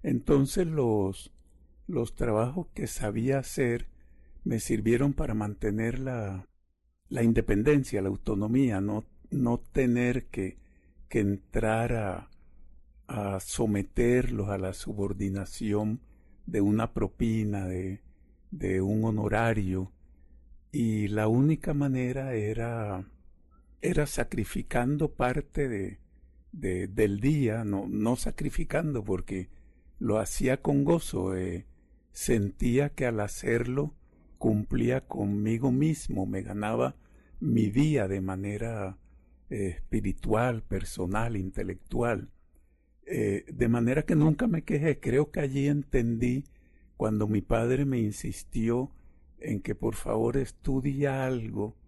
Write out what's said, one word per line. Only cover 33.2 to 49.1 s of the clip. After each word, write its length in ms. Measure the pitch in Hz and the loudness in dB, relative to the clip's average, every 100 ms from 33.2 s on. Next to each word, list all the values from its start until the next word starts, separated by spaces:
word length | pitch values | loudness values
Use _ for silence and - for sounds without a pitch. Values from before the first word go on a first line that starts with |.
hacerlo 720 | 104 - 110 117 120 131 151 - - _ - - | -4 -4 0 0 0 -2 -4 -8 -20 _ -20 -2
cumplía 680 | 117 107 - - 117 131 - | 2 2 2 2 2 0 -2
conmigo 640 | - 101 101 107 113 135 | -4 -2 0 0 2 2
mismo, 560 | 127 156 151 - - 98 | 2 2 0 -4 -4 -2
me 160 | 98 | -4
ganaba 540 | 98 104 104 117 127 - - - - - | -6 -4 -2 0 0 -4 -20 -20 -20 -6
mi 300 | 151 113 104 | 0 2 2
día 400 | 110 156 143 95 | 2 4 2 2
de 140 | 98 | -2
manera, 760 | 95 95 101 104 113 110 95 98 - - _ - - | -2 -4 -4 -4 -6 -6 -8 -10 -20 -20 _ -20 -10
eh, 160 | 110 98 | -4 -4
espiritual, 960 | 82 - 110 101 - 123 107 123 117 | -4 -2 -2 0 -2 0 2 2 -2
personal, 760 | - 95 - - 90 104 117 107 | -4 -4 -4 -4 -2 0 0 -2
intelectual. 920 | 92 - 95 90 - 123 120 113 - - _ - _ _ _ _ | -4 -4 -6 -8 -4 0 0 -2 -6 -18 _ -20 _ _ _ _
Eh, 400 | - 127 107 101 - | -6 -2 0 0 -6
de 160 | 120 120 | 0 2
manera 360 | 117 117 139 | 4 4 2
que 100 | - | 4
nunca 320 | 156 156 151 240 | 4 6 4 2
me 160 | 160 | 0
quejé. 360 | - 147 160 139 | 0 2 2 0
Creo 320 | 123 127 151 | 2 2 2
que 100 | - | -2
allí 260 | 143 135 143 | -2 2 2
entendí 800 | 147 - 131 117 113 123 131 147 - - - - - | 2 2 2 2 2 2 0 -4 -20 -20 -20 -20 -4
cuando 320 | 110 107 107 | 0 2 2
mi 140 | 104 | 0
padre 420 | - 113 120 131 | 2 2 4 2
me 140 | 139 127 | 2 2
insistió 960 | 107 101 - 95 - 120 113 120 135 - - | 0 -2 -8 -8 -4 0 2 2 -2 -10 -20